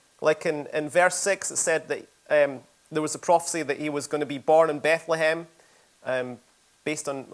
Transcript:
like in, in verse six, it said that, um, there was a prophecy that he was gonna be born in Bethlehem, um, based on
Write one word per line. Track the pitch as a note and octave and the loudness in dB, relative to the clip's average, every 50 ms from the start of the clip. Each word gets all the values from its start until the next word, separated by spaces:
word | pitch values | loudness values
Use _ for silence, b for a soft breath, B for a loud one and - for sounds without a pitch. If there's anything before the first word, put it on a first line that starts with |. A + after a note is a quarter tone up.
| _ _ _ - | _ _ _ -2
like | D#3 D#3 D#3+ - - | 0 0 0 0 0
in, | E3 D3+ D3 C#3 - - | -4 -4 -4 -6 -6 -4
in | D#3 D3+ - | -4 -4 0
verse | - F3 F3+ F3+ F3 | 2 4 4 4 2
six, | - - G3+ F#3 - - - | 0 -2 -2 -2 -2 -4 -6
it | D3 | -4
said | - - F3 D#3+ D#3 - - | -2 0 0 0 0 0 -4
that, | C#3 G2+ - - _ _ _ - | -6 -8 -8 -16 _ _ _ 2
um, | D3+ D3 C#3+ C#3 C3 B2 - _ _ _ _ - | 4 4 4 4 0 -8 -14 _ _ _ _ -6
there | D#3 D#3 | -4 -4
was | D3+ D3+ - | -2 -4 -6
a | - | -4
prophecy | - - E3+ E3 - - - E3 | 2 4 4 4 2 0 -4 -4
that | C#3+ C3+ C#3 | -2 -4 -4
he | - D3+ D3+ | -4 -4 -4
was | D3 C#3+ C#3 | -4 -4 -6
gonna | - D3+ D3 D3 | -4 -4 -4 -4
be | B2+ C#3+ | -4 -6
born | C3 - D#3+ D#3 D#3+ E3 D#3+ | -4 2 4 6 6 6 4
in | D3 C#3+ | 2 0
Bethlehem, | C3 D3+ E3 D#3+ - E3+ D#3+ D#3+ D#3+ D#3 E3 E3 E3 E3 _ b b b b b b b b b - | 0 0 0 0 0 -2 -2 0 2 0 0 -2 -6 -14 _ b b b b b b b b b -8
um, | B2+ C3 B2+ B2+ B2 A#2+ A#2+ _ _ _ _ _ _ _ _ - | -4 -4 -4 -4 -6 -10 -14 _ _ _ _ _ _ _ _ -8
based | D3+ D3+ D3 - D3 | -8 -6 -6 -6 -8
on | C#3 C3+ A#2+ - | -8 -8 -10 -12